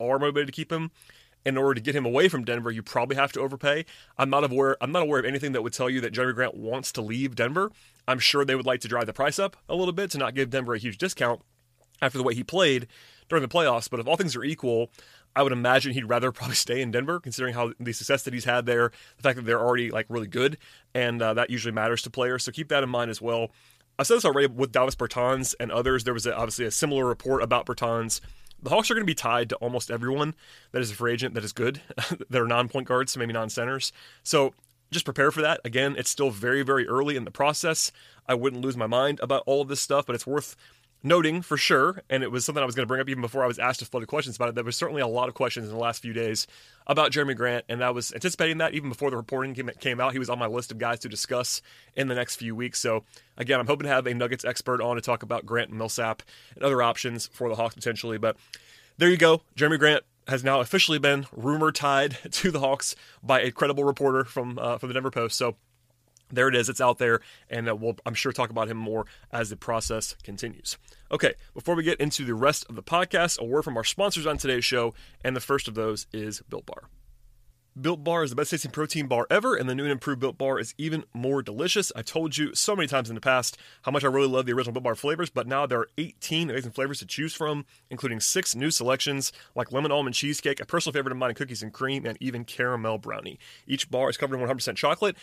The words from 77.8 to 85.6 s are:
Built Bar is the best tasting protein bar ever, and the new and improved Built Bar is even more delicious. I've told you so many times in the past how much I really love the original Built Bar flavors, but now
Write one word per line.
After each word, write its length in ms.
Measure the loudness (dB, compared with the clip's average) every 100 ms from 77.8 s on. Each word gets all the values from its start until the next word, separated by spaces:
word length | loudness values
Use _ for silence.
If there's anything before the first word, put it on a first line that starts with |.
Built 220 | -2 0
Bar 220 | 0 2
is 60 | 2
the 60 | 0
best 140 | -2
tasting 220 | -2 -4
protein 340 | -4 -4 -2 0
bar 220 | 0 4
ever, 240 | 2 4
and 140 | 0 0
the 80 | -2
new 80 |
and 80 | -2
improved 280 | -2 -2 -2
Built 160 | -2 0
Bar 220 | 0 0
is 160 | -4 -6
even 280 | -4 -4 -6
more 260 | -4 0 0
delicious. 520 | -2 -4 0 0 0
I've 100 | -6
told 320 | -6 -4 -2 -2
you 160 | -2
so 220 | 0 0
many 140 | 0 0
times 200 | 0 -2
in 60 |
the 60 | -2
past 360 | 2 2 0 -6 -16 -8
how 100 | -2
much 100 | 2
I 60 | 4
really 180 | 4 4
love 180 | 4
the 80 | 2
original 200 | 0 0
Built 100 | -2
Bar 140 | -2 0
flavors, 340 | 0 0 -2
but 160 | -4 -2
now 200 | 0